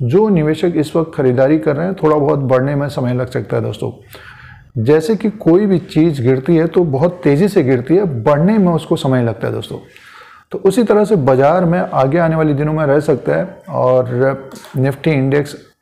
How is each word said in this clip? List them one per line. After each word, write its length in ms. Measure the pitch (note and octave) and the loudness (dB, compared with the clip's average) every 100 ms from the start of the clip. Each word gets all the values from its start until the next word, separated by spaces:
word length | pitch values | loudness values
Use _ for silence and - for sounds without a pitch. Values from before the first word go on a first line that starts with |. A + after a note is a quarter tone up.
जो 260 | B2 F3 A3 | 0 2 2
निवेशक 440 | F3+ D3+ D#3 - E3 | 2 0 0 -2 -2
इस 200 | D3 E3+ | -2 -2
वक्त 160 | D#3+ | -2
खरीदारी 440 | - C3 B2 C3+ D#3 | -2 0 2 2 2
कर 180 | D#3 C#3+ | 0 -2
रहे 100 | F3+ | -4
हैं, 80 | |
थोड़ा 220 | F#3 D#3 D3+ | -2 0 2
बहुत 220 | C#3+ D3 | 0 0
बढ़ने 360 | C3 C3 C#3 | 0 0 0
में 140 | C#3+ C#3+ | -2 -4
समय 260 | - B2 | -4 -2
लग 160 | B2 B2 | -2 -4
सकता 260 | B2+ A2+ A#2+ | -6 -4 -4
है 60 | |
दोस्तों। 280 | A2+ G#2 - - - - - - - - - - | -4 -6 -8 -10 -18 -20 -20 -20 -20 -20 -12 -4
जैसे 320 | A2 D#3 D#3 G#3+ | 2 2 2 -2
कि 140 | G#3+ | -4
कोई 360 | - E3 F3 G#3 | -2 2 2 2
भी 120 | F3 | 0
चीज़ 440 | - D#3 E3+ C#3 | 0 0 2 2
गिरती 340 | A#2+ C3 C3 E3 | 0 0 2 2
है 100 | E3 | 2
तो 180 | F#3 | 0
बहुत 360 | F3 C3+ F3 F3 | 0 0 -2 0
तेज़ी 240 | D3 C#3+ G3+ | 0 2 2
से 140 | G3+ | 2
गिरती 340 | C3 B2+ A#2 F3 | 2 0 2 0
है, 260 | G3+ A#2+ | 0 -2
बढ़ने 360 | A2+ D3 F3+ A3 | 0 2 2 2
में 140 | F3+ | 2
उसको 240 | E3 - D#3+ | 0 -2 -2
समय 260 | C#3 B2+ | 0 0
लगता 240 | A#2 A2 B2 | 0 -4 -6
है 60 | |
दोस्तों। 260 | A2 - G#2+ - - - - - - _ | -6 -8 -14 -16 -20 -20 -20 -20 -20 _
तो 60 | - | -2
उसी 240 | G3 G3+ | 0 2
तरह 220 | A3 G#3 | 2 2
से 120 | G#3 G3+ | 2 2
बाजार 480 | C3 C3 C#3 F3+ | 2 4 4 2
में 140 | F3 E3 | 2 0
आगे 400 | - C#3+ C3+ E3+ | -2 0 0 2
आने 180 | E3 D#3+ | 0 0
वाले 180 | D#3 | 0
दिनों 180 | C#3 D3+ | 0 -2
में 140 | D#3 D3 | -2 0
रह 140 | D3 | 2
सकता 340 | D3+ C3+ - | 2 -2 -2
है 240 | D#3 F3+ - - | -2 -4 -10 -8
और 840 | C3 B2+ B2+ A#2+ B2 C3+ C#3 - - - C3+ | -2 2 2 0 0 -2 -2 -10 -20 -10 -4
निफ्टी 340 | C3+ C3 E3 | -2 -2 -2
इंडेक्स 460 | C#3+ C3+ C#3+ C#3+ - - _ | 0 0 0 -2 -10 -20 _